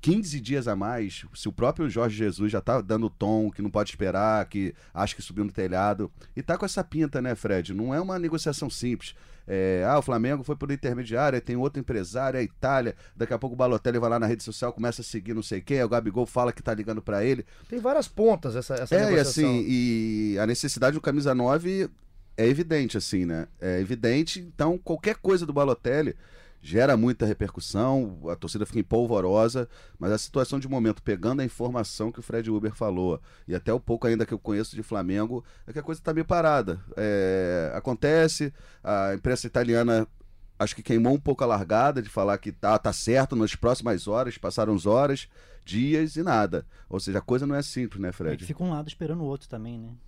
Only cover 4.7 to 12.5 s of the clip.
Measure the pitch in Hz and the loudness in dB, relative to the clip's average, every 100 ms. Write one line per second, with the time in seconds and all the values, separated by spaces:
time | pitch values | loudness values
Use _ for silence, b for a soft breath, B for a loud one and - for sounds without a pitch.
4.7 | - b 82 101 - - 92 101 92 92 | -6 b -4 -4 -4 -10 -4 -4 -2 -2
5.7 | 92 101 101 95 - b - 139 170 202 | 0 0 0 -4 -8 b -12 -4 -4 -2
6.7 | - 175 151 156 143 127 113 - 95 87 | -4 -4 0 0 0 -4 -4 0 0 0
7.7 | 95 117 139 190 185 170 160 160 139 139 | -4 -2 -2 -4 -4 -2 -2 -4 -4 -6
8.7 | - 131 113 - - b b b 95 95 | -6 -4 -4 -8 -18 b b b 0 2
9.7 | 92 95 143 139 120 120 143 131 143 143 | 2 4 2 2 0 2 0 -2 -6 -4
10.7 | 143 135 123 120 117 147 123 113 123 131 | -4 -4 -4 -2 0 2 0 -2 -2 -2
11.7 | 143 127 117 90 113 135 131 120 | -4 -4 -4 -4 -2 -2 -2 -4